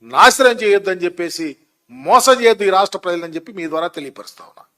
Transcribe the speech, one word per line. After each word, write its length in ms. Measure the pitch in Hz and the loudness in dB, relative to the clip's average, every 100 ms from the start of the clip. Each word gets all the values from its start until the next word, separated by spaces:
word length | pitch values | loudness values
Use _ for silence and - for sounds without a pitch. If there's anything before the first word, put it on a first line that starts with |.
| 117 | -6
నాశనం 420 | 127 226 254 262 233 | 4 4 6 0 2
చేయొద్దని 420 | 214 202 196 185 175 | 0 0 -2 -6 -6
చెప్పేసి, 420 | 175 170 - 160 135 _ _ _ 123 139 | -6 -10 -8 -12 -12 _ _ _ -16 0
మోసం 280 | 233 240 254 | 2 4 2
చేయొద్దు 240 | 233 214 202 | 2 2 0
ఈ 20 | 190 | 0
రాష్ట్ర 220 | 196 190 | 0 -4
ప్రజలని 320 | 180 175 170 160 | -8 -8 -8 -14
చెప్పి 140 | 165 196 | -14 -14
మీ 60 | 165 | -8
ద్వారా 160 | 160 170 170 | -6 -8 -10
తెలియపరుస్తా 460 | 143 - 101 _ - | -16 -18 -20 _ -20
ఉన్నా. 120 | _ _ | _ _